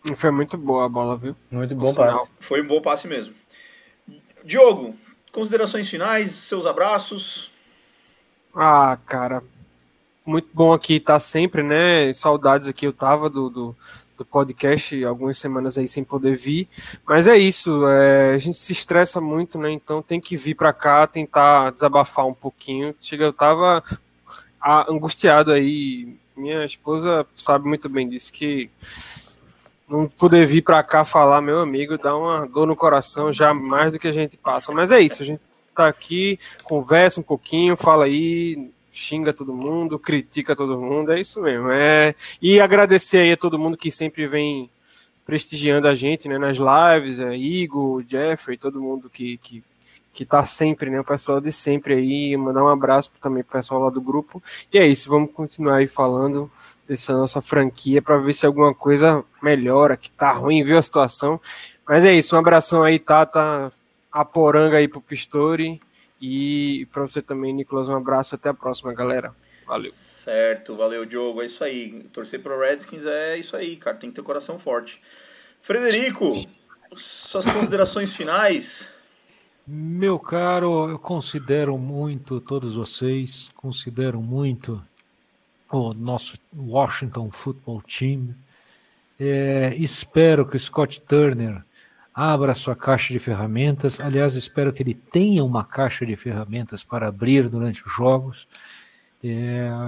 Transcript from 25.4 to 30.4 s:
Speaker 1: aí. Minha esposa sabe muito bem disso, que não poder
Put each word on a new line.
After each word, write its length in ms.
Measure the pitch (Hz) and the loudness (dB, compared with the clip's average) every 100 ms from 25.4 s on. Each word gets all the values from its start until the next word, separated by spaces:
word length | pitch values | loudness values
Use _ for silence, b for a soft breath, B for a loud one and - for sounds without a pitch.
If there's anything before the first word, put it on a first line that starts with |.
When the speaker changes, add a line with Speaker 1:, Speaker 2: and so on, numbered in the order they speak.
| 156 | 6
Speaker 1:
aí. 640 | 143 139 147 135 123 120 - _ - | 2 2 -2 -6 -8 -12 -20 _ -14
Minha 280 | 139 156 | -8 -6
esposa 640 | 147 - 147 160 170 165 143 - | -6 -8 -6 -4 0 -2 -2 -6
sabe 320 | - 143 143 | 0 0 0
muito 220 | 151 147 | -4 -4
bem 180 | 135 127 | -4 -4
disso, 240 | 123 - | -6 -12
que 380 | - 147 143 113 _ B B B B B B B B _ _ _ | -8 -6 -6 -8 _ B B B B B B B B _ _ _
não 200 | 147 156 | -4 -4
poder 380 | - 175 170 | 2 6 8